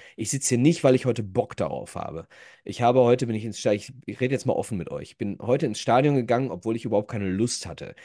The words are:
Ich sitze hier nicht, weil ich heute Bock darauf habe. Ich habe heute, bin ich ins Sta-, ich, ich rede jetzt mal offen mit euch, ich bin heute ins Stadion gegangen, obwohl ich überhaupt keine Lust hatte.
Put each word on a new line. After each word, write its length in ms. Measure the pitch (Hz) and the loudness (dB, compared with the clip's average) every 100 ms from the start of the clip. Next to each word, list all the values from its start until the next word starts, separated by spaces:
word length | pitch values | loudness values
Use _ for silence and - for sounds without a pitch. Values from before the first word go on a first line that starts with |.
| - - | -18 -8
Ich 120 | 110 | -4
sitze 220 | 135 - | -2 0
hier 80 | 120 | 4
nicht, 260 | 143 165 | 4 4
weil 100 | 135 | 4
ich 120 | 131 127 | 4 2
heute 160 | 113 | -2
Bock 340 | 101 98 - - | -2 -4 -4 -4
darauf 380 | 80 65 - | -4 -4 -10
habe. 320 | - - 80 - - - - | -10 -10 -10 -14 -20 -20 -20
Ich 180 | - 104 | -12 0
habe 180 | 120 127 | 4 6
heute, 260 | 120 127 120 | 6 6 2
bin 100 | 110 | -4
ich 100 | 113 | -6
ins 140 | 101 | -4
Sta-, 120 | 120 | 0
ich, 220 | 104 - 123 | 0 -2 -16
ich 160 | - - | -12 -4
rede 140 | 127 | -2
jetzt 100 | 131 | -2
mal 80 | 127 | 0
offen 240 | - - 101 | -2 -2 -4
mit 140 | 78 | -6
euch, 220 | 71 - | -8 -10
ich 40 | - | -8
bin 200 | 101 95 | -8 -6
heute 240 | 107 135 | 0 0
ins 160 | 147 107 | 0 -4
Stadion 360 | - 120 147 139 | 2 4 4 2
gegangen, 340 | 113 120 131 | 2 0 0
obwohl 260 | 92 113 113 | -4 -4 -4
ich 80 | |
überhaupt 260 | 110 107 104 | 0 0 0
keine 200 | 110 98 | -4 -2
Lust 340 | 95 120 - 85 | 0 0 -2 -10
hatte. 280 | 78 71 - | -12 -14 -16